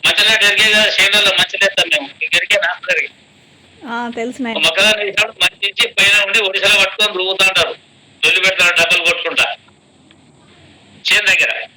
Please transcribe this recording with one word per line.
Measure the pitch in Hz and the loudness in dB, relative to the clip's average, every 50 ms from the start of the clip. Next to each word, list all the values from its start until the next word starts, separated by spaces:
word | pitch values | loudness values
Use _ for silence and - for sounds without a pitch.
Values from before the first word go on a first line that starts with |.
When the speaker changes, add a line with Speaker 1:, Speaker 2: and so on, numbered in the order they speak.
| - - | 0 0
Speaker 1:
మంచెలు | - - - - | 0 2 2 2
అంటే | - 190 196 | 2 2 2
ఎరిగే | 202 202 202 214 220 | 2 2 2 2 2
కదా, | 214 214 214 208 | 4 2 2 2
చేనులలో | - 214 196 196 202 208 208 196 | 2 2 0 2 2 2 2 2
మంచెలు | 190 - - - - - - | 2 0 0 -2 0 0 0
ఎత్తాం | - - - - - - | 0 2 0 -2 0 0
మేము, | - 285 269 - - | -2 -2 -6 -10 -10
మీకు | - - - | -8 -2 -2
ఎరిగేనా? | - - - - 151 - 170 | -2 -2 0 -2 0 0 -2
అందరికీ | 180 - - - 175 160 139 - - _ - _ _ _ _ _ _ _ _ - - - 381 | -4 -6 -4 -4 -4 -2 -4 -6 -10 _ -20 _ _ _ _ _ _ _ _ -20 -20 -20 -12
Speaker 2:
ఆ, | 262 233 233 240 240 240 | -8 -8 -6 -6 -6 -6
తెలుసు | 240 226 247 247 - | -6 -6 -8 -6 -6
నాయన. | 262 233 226 220 | -6 -4 -4 -2
Speaker 1:
ఒక | 220 | -2
మకరాన్ని | - - - 294 214 214 214 208 | -2 0 2 2 2 2 0 -2
వేసినప్పుడు | 202 196 - 214 214 - - - | -4 -2 -2 -2 -4 -2 -2 -2
మంచి | - - - - 202 | -2 -2 -4 -6 -6
ఇచ్చి | 196 - - - | -2 -2 -2 -2
పైన | - - 185 196 - - 202 | 0 2 2 4 4 2 2
ఉండి | 196 190 - | 0 0 0
ఒడిశాలో | 208 190 190 196 185 196 202 - | -2 0 -2 0 0 2 2 2
పట్టుకొని | 190 190 - - 208 202 | 2 0 0 -2 -2 -2
తిరుగుతా | 190 185 185 190 190 190 190 | 0 -2 -4 -4 -2 2 0
ఉంటారు, | 170 165 165 165 - - - - - _ - _ _ - - - | 2 2 2 -2 -2 -4 -10 -16 -20 _ -20 _ _ -12 -2 0
లొల్లి | - - - | 2 2 2
పెడతారు | - - - - - - - | 2 0 2 2 2 2 4
డబ్బులు | - 170 170 170 170 165 | 2 2 2 2 2 2
కొట్టుకుంటా | 165 - - - 165 - - - - - - - - _ _ _ _ _ _ _ _ - _ _ _ _ _ _ - - - - - - - - - - - - - | 0 -2 0 -4 -4 -2 -2 -2 -2 -4 -10 -14 -20 _ _ _ _ _ _ _ _ -20 _ _ _ _ _ _ -20 -20 -20 -20 -20 -20 -20 -20 -20 -20 -10 -6 -2
చేను | - - - | -2 0 2
దగ్గర. | - - - - - - - - - _ | 0 0 2 0 -2 -2 -6 -10 -14 _